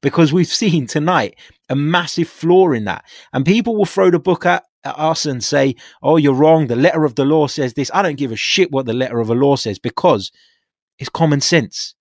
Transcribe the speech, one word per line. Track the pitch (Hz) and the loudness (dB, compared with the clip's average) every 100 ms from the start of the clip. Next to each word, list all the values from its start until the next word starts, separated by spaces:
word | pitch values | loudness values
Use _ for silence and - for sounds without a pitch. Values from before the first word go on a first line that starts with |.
because | 143 - 160 | -2 2 2
we've | 165 170 | 4 0
<laughs> | |
seen | - 220 160 123 | 0 0 0 -2
tonight | 151 156 175 107 _ - _ _ | -2 0 0 -2 _ -20 _ _
a | 135 | -2
massive | 147 175 170 - 165 | 0 -2 -2 -4 -6
flaw | - 160 180 185 | -4 2 4 4
in | 123 104 | 2 -2
that. | 80 - - - | -8 -10 -20 -10
And | 127 135 | -4 0
people | 214 233 214 | 0 0 -2
will | 196 | -2
throw | - 190 | 2 2
the | 175 | 2
book | 185 170 175 | 0 0 0
at, | 175 _ _ | -2 _ _
at | 143 139 | -12 -4
us | 156 165 156 | -2 -2 -4
and | 127 | -6
say, | - 143 139 127 - _ | -2 0 0 -2 -14 _
"Oh, | 135 160 | 2 4
you're | 143 | 4
wrong. | 131 156 160 143 | 4 4 4 2
The | 117 | 2
letter | 156 160 151 | 2 2 -2
of | |
the | 120 135 | 0 0
law | 156 143 | 2 0
says | - 131 117 | -2 -6 -4
this." | 135 | -4
I | 185 | -2
don't | 190 139 | -2 -4
give | 139 | -6
a | 110 | -6
shit | - - 180 | -4 0 0
what | 135 127 | -2 -4
the | |
letter | 117 127 117 | -4 -2 -4
of | 110 | -2
the | 117 | 0
law | 139 135 | 2 0
says | 113 101 | -2 -6
because | 123 - 180 117 95 _ _ _ _ _ _ _ | -8 0 2 0 -2 _ _ _ _ _ _ _
it's | 135 | -12
common | - 165 143 | -2 0 2
sense. | - 170 120 - - _ | 2 0 -2 -10 -14 _